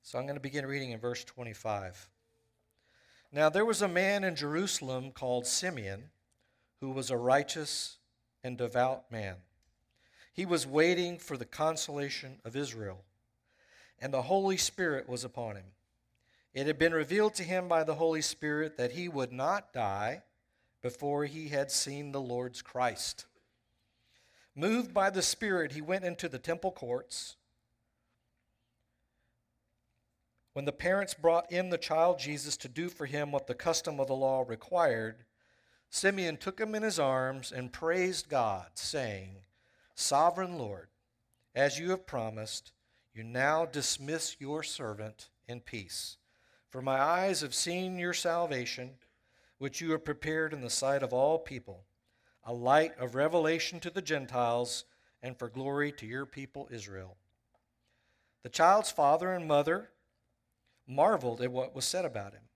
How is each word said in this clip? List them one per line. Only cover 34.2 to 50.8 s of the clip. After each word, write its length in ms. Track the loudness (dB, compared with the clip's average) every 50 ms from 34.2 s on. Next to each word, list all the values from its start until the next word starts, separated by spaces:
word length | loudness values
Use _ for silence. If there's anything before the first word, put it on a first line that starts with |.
| 2 2 2 2 0 -2
required, 800 | -4 -10 -8 -2 2 4 4 4 4 2 -2 -4 -6 -10 -20 _ _ _ _ _ _ _ _ _ _ _ _ _
Simeon 480 | -6 2 2 2 4 4 0 -2 -2 -4
took 220 | -6 -8 -4 -4
him 140 | -4 -2 -2
in 100 | -2 -2
his 160 | 0 2 2
arms 520 | 2 4 4 2 2 0 -2 -6 -8 -8
and 200 | -8 -8 -8 -8
praised 560 | -8 -4 0 2 2 2 2 0 0 -2 -6 0
God, 440 | 2 2 2 2 0 -2 -6 -10 _
saying, 640 | -8 -8 -4 -2 -2 -2 -2 -4 -6 -8 -12 -14 -18 -20 _ _ _ _ _ _ _ _ _ _
"Sovereign 640 | -4 0 2 4 6 6 6 4 2 -4 -4 -4 -6
Lord, 320 | -6 -6 -6 -10 -12 -18 _ _ _ _ _ _ _ _ _ _ _ _ _
as 240 | 2 2 2 2 0
you 140 | -2 -2
have 160 | -2 -2 -4 -6
promised, 640 | -6 -4 -4 -4 -6 -8 -10 -8 -10 -10 -12 -14 _ _ _ _ _ _ _ _ _
you 100 | -14 -12
now 420 | -6 -2 2 2 4 4 2 0
dismiss 720 | 0 -2 -4 -2 -2 -2 -2 -2 -4 -4 -2 -4 -6 -8 _
your 240 | -8 -6 -6 -6 -6
servant 640 | -6 -8 -6 -6 -6 -6 -6 -10 -12 -12 _ -20 -20 _ _ _ -14
in 140 | -14 -12
peace. 560 | -12 -10 -10 -10 -10 -8 -10 -10 -8 -10 -12 _ _ _ _ _ _ _ _ _ _ _
For 120 | -12 -6
my 180 | -2 0 2 4
eyes 420 | 4 4 4 4 2 2 0 0
have 120 | -2 -4 -2
seen 460 | -2 -2 0 -2 -2 -2 -4 -4 -4
your 140 | -4 -2 -2
salvation, 840 | 0 2 2 2 2 2 0 0 -2 -2 -4 -6 -8 -10 -12 -14 -20 _ _ _ _ _ _ _ _ _ _ _ _
which 200 | -8 -6 -6 -4
you 120 | 0 0
have 120 | 0 0 0
prepared 500 | -4 -6 -4 -2 -2 0 2 0 0 -2
in 80 | -6
the 80 | -4 -2
sight 340 | -2 0